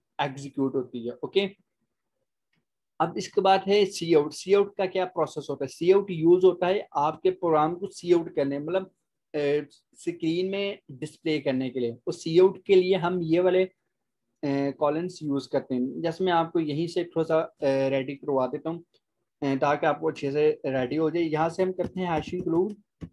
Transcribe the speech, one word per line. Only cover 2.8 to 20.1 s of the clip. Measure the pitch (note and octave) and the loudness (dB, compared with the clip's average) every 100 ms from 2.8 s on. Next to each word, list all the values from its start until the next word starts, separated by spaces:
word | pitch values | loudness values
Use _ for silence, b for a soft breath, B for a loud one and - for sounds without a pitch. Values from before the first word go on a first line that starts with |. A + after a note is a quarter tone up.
| _ - | _ -6
अब | E3 G3+ | -6 -4
इसके | F#3 G3+ | -4 6
बाद | F#3+ F#3+ F#3+ | 8 8 6
है | G#3 G3 | 4 4
सी | - E3 | 0 4
आउट। | D#3 D3+ | 4 4
सी | - F#3 | -4 2
आउट | G3+ G3 - | 4 4 0
का | F#3 | -2
क्या | F#3 F3+ | -2 -4
process | - D3 D#3 C#3 | -2 -4 -4 -8
होता | C#3 C3+ | -6 -8
है? | |
सी | - E3+ | -2 4
आउट | G3 G3 | 4 4
यूज़ | E3 E3 F3+ F#3 | 2 6 8 6
होता | F3+ F3+ | 4 0
है | G3 - C#3+ | -2 -2 -2
आपके | D3 D#3+ F#3 | -2 0 -2
program | F#3 E3+ D3+ D#3+ F3 | 0 0 2 2 -2
को | G3 | -10
सी | - F3 | -8 2
आउट | E3+ E3 D3+ | 2 2 -4
करने, | C#3 C#3 | -2 -4
मतलब, | D3+ F#3 F#3+ _ _ _ _ D3+ | -4 -6 -6 _ _ _ _ -4
अ, | C#3+ D3 C#3+ _ _ | 0 -2 -4 _ _
screen | _ E3+ E3+ D#3+ F3 F#3+ | _ -10 -4 -4 -2 -4
में | G3 G3+ - - | -4 -6 -8 -16
display | B2+ D3+ - D#3+ D3+ | -14 -14 -8 -4 -2
करने | C3+ C3 C3 | -2 -2 -4
के | B2+ | -4
लिए। | A#2 | -6
और | A#2 - | -6 -10
सी | - E3 E3 | -8 0 4
आउट | F#3+ F#3 | 4 2
के | - F#3 | 2 2
लिए | F#3 F#3+ | 4 0
हम | F3 F3+ | 0 -4
ये | E3 E3+ | 0 2
वाले, | F3+ F#3 | 2 2
अ, | F#3 _ _ _ _ _ _ - C#3+ C#3 C#3 | 0 _ _ _ _ _ _ -10 -4 -2 -4
कॉलम्स | C3+ D3 D#3 F3+ F3 | -2 -2 -2 -6 -8
यूज़ | D3+ C#3 B2 | -6 -6 -4
करते | C#3 - B2+ | -6 -4 -4
हैं। | C3 - | -4 -4
जैसे | E3 D#3+ | -6 -2
मैं | F#3 | 0
आपको | E3+ E3 E3+ | 0 0 -2
यहीं | D3+ D3 E3+ | -4 -4 -4
से | F3 | -4
थोड़ा | E3+ E3 | -4 -4
सा, | D#3 D#3+ | 0 0
अ, | D#3+ - | -2 -4
रेडी | C#3 C3+ C3+ C3+ C3 C#3 | 0 0 0 -2 -4 -8
करवा | D3 C3 B2+ | -4 -2 -2
देता | D3 D#3+ | -4 -8
हूँ, | E3+ - _ _ _ _ - | -10 -14 _ _ _ _ -8
अ, | C#3 C3+ | -4 0
ताकि | C#3+ D3 D#3+ | 0 0 0
आपको | C#3+ | 0
अच्छे | D#3+ | -4